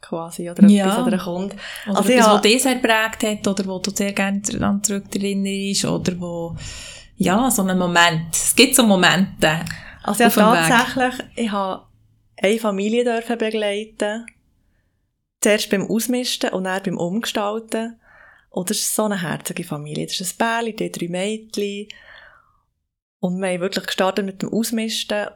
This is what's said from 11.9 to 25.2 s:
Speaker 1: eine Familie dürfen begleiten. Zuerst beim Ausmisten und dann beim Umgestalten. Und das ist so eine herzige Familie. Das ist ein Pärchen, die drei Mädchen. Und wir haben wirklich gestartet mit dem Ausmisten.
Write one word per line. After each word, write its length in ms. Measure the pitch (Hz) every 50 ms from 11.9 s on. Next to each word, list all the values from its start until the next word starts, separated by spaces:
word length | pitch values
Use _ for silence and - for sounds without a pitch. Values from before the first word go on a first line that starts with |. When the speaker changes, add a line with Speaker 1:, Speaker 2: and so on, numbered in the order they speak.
| _ _ _ _ _ _ _ _ _
Speaker 1:
eine 220 | - - 190 220 220
Familie 440 | 226 214 196 190 196 214 220 240 247
dürfen 340 | 247 226 226 226 - 240
begleiten. 880 | 226 226 220 220 220 214 208 202 208 220 220 - _ 208 208 214 226 233 233 _ _ _ _ _ _ _ _ _ _ _ _ _ _ _ _ _ _ _ _ _ _
Zuerst 280 | - 220 208 220 - -
beim 180 | - 196 180
Ausmisten 600 | - 190 226 220 - 247 247 254 247 - - - 240
und 120 | - 185 185
dann 160 | 185 185 190 190
beim 140 | 190 175
Umgestalten. 1000 | - 170 175 185 226 226 - - - 208 202 214 226 220 220 - 220 226 233 226 _ _ _ _ - - - _ _ _ _
Und 200 | - - 180 -
das 80 | 214
ist 180 | - - - -
so 100 | - 214
eine 160 | 214 202 190
herzige 420 | 175 151 147 147 - - 185 190 175
Familie. 420 | - 160 147 147 151 156 156 160
Das 120 | 160 - -
ist 140 | 190 - -
ein 40 |
Pärchen, 380 | _ - 233 226 233 233 226 214
die 160 | 220 - 214
drei 160 | 175 - 175
Mädchen. 800 | 170 175 180 190 208 220 220 220 220 - 214 208 202 202 202 208 208 - - - - - - - - _ _ _ _ _ _ _ _ _ _ _ _ _ _ _ _ _ _
Und 200 | - 180 180 185
wir 80 | 190 185
haben 120 | 180 175
wirklich 240 | 175 196 - 190 185
gestartet 400 | - - - 190 190 190 - 202
mit 160 | 190 190 -
dem 100 | - -
Ausmisten. 760 | - 208 226 226 233 226 220 226 220 - - - 208 208